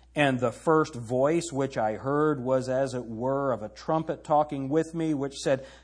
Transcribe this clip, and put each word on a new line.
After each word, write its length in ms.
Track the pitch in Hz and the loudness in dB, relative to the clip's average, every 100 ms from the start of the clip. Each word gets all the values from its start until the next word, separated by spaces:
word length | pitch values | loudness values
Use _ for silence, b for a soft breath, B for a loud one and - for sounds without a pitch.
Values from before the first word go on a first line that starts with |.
| b | b
and 240 | - 143 127 | 0 2 2
the 140 | 120 | 0
first 420 | - - 156 151 | 0 2 4 4
voice 560 | 120 110 123 139 170 165 | -4 -4 2 2 2 -2
which 280 | 135 135 135 | -2 -2 0
I 160 | 110 | -2
heard 480 | 104 131 147 151 143 | -2 -2 2 2 0
was 260 | 123 131 123 | 0 0 2
as 240 | 131 135 | 0 0
it 140 | 123 113 | -4 -8
were 460 | 110 127 135 139 | -4 -2 0 0
of 100 | 113 | -2
a 80 | 107 | -6
trumpet 520 | - - 160 160 143 | -10 -2 -2 0 -6
talking 440 | - 151 151 143 135 | 2 2 2 -2 -2
with 260 | 151 160 | 0 0
me, 200 | 165 160 | -2 -2
which 220 | 147 139 - | -2 -2 -4
said, 280 | 160 135 B B | 0 0 B B